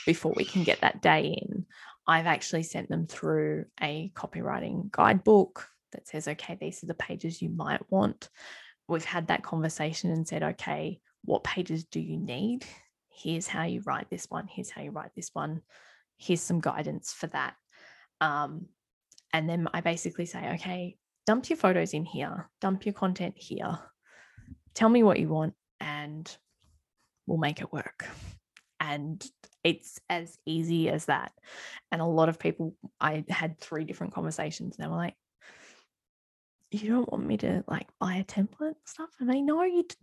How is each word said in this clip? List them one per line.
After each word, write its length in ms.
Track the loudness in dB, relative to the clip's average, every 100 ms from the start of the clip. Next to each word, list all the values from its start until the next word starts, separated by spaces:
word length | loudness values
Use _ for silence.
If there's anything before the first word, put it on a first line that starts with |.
| 2
before 260 | 4 2 0
we 80 |
can 200 | 2 2
get 160 | 4 4
that 220 | 4 4
day 240 | 6 6 4
in, 380 | -2 -4 -6 -6 -12 -20 -8 2
I've 200 | 4 4
actually 380 | 0 0 -2
sent 240 | -2 -6 -4
them 180 | -2 -2
through 600 | -4 0 2 2 0 -4 -6
a 300 | -4 -4 -8
copywriting 760 | -8 -8 -6 -4 -4 -4 -4 -4
guidebook 760 | 4 6 8 8 8 8 0 -18 _ _
that 140 | -16 -10
says, 220 | -8 -6
"Okay, 280 | -8 -8 -8
these 220 | -8 -10
are 40 | -8
the 80 |
pages 460 | -8 -6 -6 -6 -4
you 100 | -4
might 400 | -4 -2 -4 2
want." 380 | 4 4 0 -12 -18 -18 -18 -20 _ -4
We've 160 | -2
had 240 | 0 -4 2
that 140 | 0
conversation 680 | 2 0 0 0 -2 0 0
and 160 | 0 0
said, 160 | -2
"Okay, 580 | -2 -4 -6 -4 -4 -8 _ _
what 200 | 0 0
pages 400 | 0 -4 -2 -4
do 160 | -4 -6
you 160 | -6 -6
need? 500 | -4 -2 -2 -4 -8 -18 _ _ _
Here's 380 | -12 -4 -4 -4
how 180 | -4
you 180 | -2 -4
write 260 | -4 -4 -4
this 180 | -10 -8
one. 160 | -8 -8
Here's 240 | -10 -10
how 120 | -10
you 80 | -10
write 240 | -10 -12
this 160 | -12 -10
one. 300 | -6 -4 -6 -10 -20 -20 -20 _ _
Here's 260 | 0 0
some 180 | 2 0
guidance 520 | 0 -2 -4 -6 -10
for 160 | -10 -8
that." 260 | -4 -4 -6 _ _ -20 -20 _ _
Um, 480 | 0 0 -2 -6 -12 _ _ _ _ -20 _
and 160 | 0 2
then 200 | 0 0
I 80 | 0
basically 460 | 0 0 -2 -4 -6
say, 280 | -6 -6
"Okay, 420 | -6 -6 -6 -8 -12 _ _ 2
dump 220 | 2 2
your 80 | 4
photos 380 | 4 6 2
in 100 | 0
here, 460 | -4 -4 -4 -6 -10 _
dump 240 | 0 0
your 80 | -2
content 420 | 0 0 0 -4 -6
here, 420 | -10 -6 -6 -6 -10 _ _ -20 -20 -20 -20 -20 _
tell 140 | 4 6
me 140 | 10
what 180 | 8 8
you 80 | 4
want, 260 | 2 0 -4 _ _
and 580 | -8 -6 -8 -10 -12 -16 _ _ _ _ _ _ _ _ -2
we'll 120 | 0
make 220 | 0 -2
it 120 | -6
work." 360 | -8 -8 -10 -14 -12 -14 -16 _ -20 _ _
And 440 | -4 -4 -6 -8 -12 _ -20 _
it's 380 | 2 2 -4 -20 _
as 300 | -4 -4 -12 -4
easy 420 | -2 2 2 2
as 160 | 0 0
that. 260 | 0 -2 -14 -20 -16 -16 -16 _
And 80 | -2
a 60 | 2
lot 220 | 6 4
of 100 | 4
people, 360 | -2 -2 -4 -6 -18 _
I 240 | 0 0 -2
had 320 | -2 -2 -6
three 240 | -8 -6
different 300 | -6 -6 -6
conversations 640 | -4 -6 -4 -6 -6 -10 -8
and 80 |
they 40 | -6
were 80 | -2
like, 200 | -4 -6 _ _ -20 -20 -20 -20 _ _ _ _ _ _ _ _ _
"You 180 | -4 2
don't 240 | 2 2
want 140 | -2 0
me 100 | 0
to, 240 | 0 0 -2
like, 200 | -6 -6 _
buy 160 | -2 -2
a 80 |
template 360 | -2 0 -2 0
and 160 | -6 -6 -14
stuff?" 240 | -14 -14 _
And 100 | 0
I 100 | 2
know 220 | 2 2
you, 220 | 4 2
d-, 120 | 0 -4